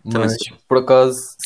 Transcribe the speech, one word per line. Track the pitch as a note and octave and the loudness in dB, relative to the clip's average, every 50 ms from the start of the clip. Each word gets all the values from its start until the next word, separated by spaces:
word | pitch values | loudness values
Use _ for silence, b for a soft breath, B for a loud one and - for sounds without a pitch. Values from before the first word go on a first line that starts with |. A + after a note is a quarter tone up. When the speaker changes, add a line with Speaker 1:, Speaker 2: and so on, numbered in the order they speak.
| _ | _
Speaker 1:
Também | A2 A2+ A2+ A2+ A2+ | -6 -4 -2 -2 -2
Speaker 2:
Mas, | A2 A#2 - - | -2 -4 -8 -12
Speaker 1:
sou. | - _ _ _ | -14 _ _ _
Speaker 2:
por | C3 B2+ | 0 0
acaso, | B2+ C3 C3 C3 C3 C3 B2+ - - - - - - | 2 4 4 4 4 2 0 -4 -10 -14 -14 -12 -12